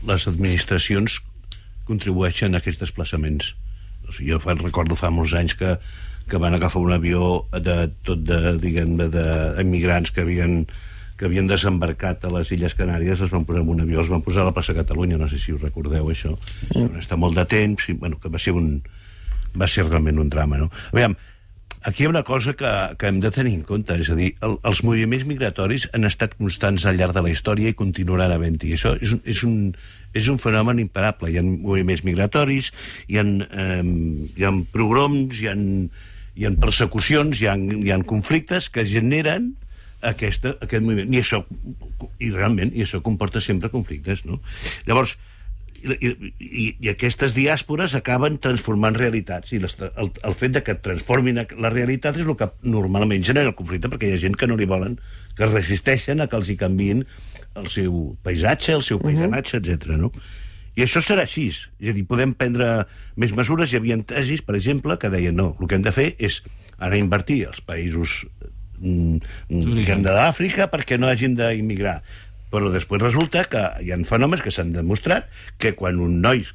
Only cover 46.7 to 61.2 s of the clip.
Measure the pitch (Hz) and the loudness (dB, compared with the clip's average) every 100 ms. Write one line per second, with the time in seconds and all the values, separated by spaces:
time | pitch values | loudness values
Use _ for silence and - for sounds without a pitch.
46.7 | - 110 101 123 - 139 117 143 156 - | -2 -4 0 -2 0 0 2 2 2 -2
47.7 | 151 180 127 127 123 147 151 131 120 - | -2 0 -2 0 2 2 0 0 0 0
48.7 | 104 110 107 120 113 98 90 - 113 95 | 2 2 2 0 0 -4 -8 -4 -4 -4
49.7 | - 95 - 101 - 104 92 127 131 117 | -6 -10 -6 -6 -4 -6 -2 0 0 -2
50.7 | 98 101 87 - 127 127 120 113 - 113 | -4 -4 -6 0 2 4 0 -4 -2 -2
51.7 | 117 123 131 151 147 160 143 107 - 123 | 0 0 0 -2 -2 -2 0 -2 -2 0
52.7 | 110 95 95 107 98 90 139 135 95 87 | 2 2 2 2 2 4 4 2 0 -6
53.7 | 92 82 - 104 92 90 104 123 110 95 | -4 -4 -2 0 2 0 2 2 2 2
54.7 | 95 95 - - - - - 107 107 82 | 0 0 -6 -10 -16 -14 0 2 2 2
55.7 | 98 - 135 - 147 143 113 95 95 92 | 0 2 2 2 0 0 -2 -2 -2 0
56.7 | 95 101 113 135 - - - - - - | 2 2 2 -2 -12 -18 -16 -16 -12 -6
57.7 | - 92 87 76 - 98 87 98 151 - | -2 0 0 -4 -6 -4 0 2 2 2
58.7 | 156 131 101 151 147 175 139 131 120 85 | 0 2 0 2 2 2 0 -2 -2 0
59.7 | 85 - 78 82 - - - - - - | -2 0 0 0 -2 -14 -14 -14 -14 -10
60.7 | - 123 170 160 202 | 0 2 2 4 2